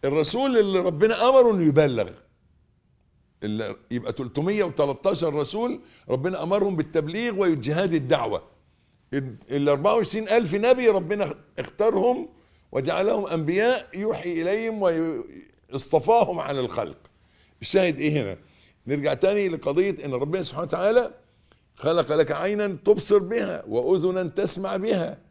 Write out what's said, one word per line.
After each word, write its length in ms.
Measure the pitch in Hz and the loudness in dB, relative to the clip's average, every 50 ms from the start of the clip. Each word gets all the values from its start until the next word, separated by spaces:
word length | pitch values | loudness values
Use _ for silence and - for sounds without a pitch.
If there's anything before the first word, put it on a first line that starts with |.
| - | -2
الرسول 520 | 139 139 156 156 143 - 233 269 277 254 233 | 0 0 0 0 0 0 -2 0 2 4 4
اللي 220 | 208 202 190 185 | 4 4 2 0
ربنا 500 | 180 185 165 147 185 220 226 185 208 247 | 0 0 0 2 2 2 2 2 2 6
أمره 220 | 269 269 247 233 | 8 8 8 8
إنه 160 | 220 190 170 156 | 6 4 4 4
يبلغ، 420 | 139 147 151 143 127 113 101 87 87 - _ _ _ _ _ _ _ _ _ _ _ _ _ _ _ _ _ _ _ _ _ _ _ _ - | 6 6 4 4 4 0 -2 -4 -6 -18 _ _ _ _ _ _ _ _ _ _ _ _ _ _ _ _ _ _ _ _ _ _ _ _ -8
اللي 320 | 107 107 107 110 101 101 - _ _ | -6 -4 -4 -6 -6 -8 -12 _ _
يبقى 220 | 120 123 117 - 123 | -8 -6 -6 -6 -8
تلتمية 500 | - 135 123 - 143 151 180 208 214 202 | -6 -8 -6 -4 -4 -2 -2 0 0 -2
وتلتاشر 720 | 175 131 151 151 139 135 - - 147 - 147 170 160 143 | -2 0 0 0 0 0 -2 0 0 0 0 -2 -2 -2
رسول 460 | 151 147 127 - 214 233 247 294 - - - _ _ _ - | -2 -4 -4 -4 -4 -4 -4 -4 -8 -12 -20 _ _ _ -4
ربنا 340 | 123 131 135 180 185 170 147 | -4 -2 -2 -2 -4 -4 -2
أمرهم 320 | 165 190 208 196 202 190 | -2 0 0 0 0 0
بالتبليغ 640 | 160 151 151 156 165 151 147 170 208 233 240 214 185 | -2 -4 -2 -2 -2 -2 -2 -4 -4 -4 -2 0 0
وجهاد 540 | 202 180 160 143 110 123 151 165 196 190 165 | 2 2 2 0 0 -2 -2 0 0 0 0
الدعوة. 500 | 160 135 127 123 - - 110 104 90 - - _ _ _ _ _ _ _ _ _ _ _ _ - | 0 2 2 0 0 0 -2 -4 -6 -6 -10 _ _ _ _ _ _ _ _ _ _ _ _ -6
ال 560 | 139 135 131 110 - - - 135 143 143 147 | -6 -6 -6 -12 -16 -12 -4 -2 0 2 2
أربعة 260 | 143 139 147 202 220 | 2 4 4 2 4
وعشرين 340 | 233 214 - - 214 220 214 | 2 2 0 -2 -6 -2 2
ألف 240 | 214 233 233 165 156 | 2 2 2 2 -2
نبي 320 | 202 208 240 262 254 254 233 | 0 4 4 4 4 4 2
ربنا 480 | 208 196 170 160 202 208 202 151 151 - - _ _ - | 2 2 0 -2 -2 -2 -2 -4 -4 -10 -16 _ _ -12
اختارهم 680 | - - - _ 208 226 214 190 196 240 247 277 349 - _ _ _ _ _ _ _ _ | -12 -12 -4 _ 0 2 2 2 2 2 2 0 -4 -10 _ _ _ _ _ _ _ _
وجعلهم 560 | - 131 135 143 165 165 190 208 226 214 202 135 | -6 -4 -2 0 0 0 0 0 0 0 -2 -2
أنبياء 680 | 165 165 160 147 170 185 214 240 254 233 160 - - 180 | -4 -4 -2 0 0 2 2 2 2 0 -4 -10 -10 -6
يوحي 440 | 202 214 226 - 165 175 175 160 | -4 -4 -4 -4 -4 -6 -4 -4
إليهم 400 | 165 175 196 220 226 226 226 214 | -2 -2 -2 -2 -2 -4 -4 0
واصطفاهم 1600 | 196 180 165 160 165 165 160 120 113 - 69 82 - _ _ _ _ _ - 139 - - - 160 - 160 226 233 214 - 180 170 | 0 0 2 2 -2 -2 -4 -6 -10 -12 -16 -20 -20 _ _ _ _ _ -10 -10 -8 0 0 0 4 4 4 4 4 2 0 -6
على 200 | 151 131 143 135 | -6 -6 -4 -4
الخلق. 380 | 127 110 - 113 107 80 69 - _ _ _ _ _ _ _ _ _ _ _ _ | -4 -4 -4 -6 -6 -6 -8 -16 _ _ _ _ _ _ _ _ _ _ _ _
الشاهد 380 | - - - 196 185 180 156 131 | -14 0 0 2 2 2 0 0
إيه 240 | 139 151 151 151 120 | -2 0 0 0 -2
هنا؟ 140 | 98 95 - - _ _ _ _ _ _ _ _ 117 | -4 -6 -10 -14 _ _ _ _ _ _ _ _ -6
نرجع 260 | 135 147 143 151 143 | -4 -2 0 -2 0
تاني 360 | 123 - 190 202 208 202 185 | 2 2 2 2 2 0 -2
لقضية 560 | 165 156 - 135 143 160 185 196 180 - 139 | -4 -4 -4 -2 0 2 2 0 0 -4 -6
إن 80 | 147 131 | -6 -4
ربنا 280 | 123 135 147 160 190 | -4 -4 -2 -4 -6
سبحانه 220 | 175 - - 139 170 | -6 -6 -8 -8 -6
وتعالى 500 | - - 170 180 202 226 247 240 - - - _ _ _ _ _ _ _ _ _ _ _ | -4 -4 0 0 2 4 2 2 0 -6 -14 _ _ _ _ _ _ _ _ _ _ _
خلق 360 | _ - 143 165 170 156 123 | _ -2 0 2 2 2 0
لك 200 | 151 151 156 143 | 2 2 2 0
عينا 360 | 147 147 165 190 208 208 208 208 | 0 -4 -4 -4 -2 -2 -2 -4
تبصر 500 | 196 151 - - 208 202 - - 196 208 | -4 -6 2 2 2 2 4 2 2 2
بها 480 | 185 175 220 233 214 196 170 - - | 2 2 -4 -4 -4 -4 -6 -8 -8
وأذنا 640 | 107 107 117 123 139 185 185 156 185 180 185 185 170 | -4 -2 -2 2 2 2 2 2 0 -2 -2 -4 -4
تسمع 480 | - - 202 185 - 180 190 190 196 190 | -4 -4 -4 -4 -4 -6 -6 -6 -4 -4
بها. 400 | 185 220 220 190 165 165 151 - _ _ | -2 -2 -2 -2 -2 -4 -8 -14 _ _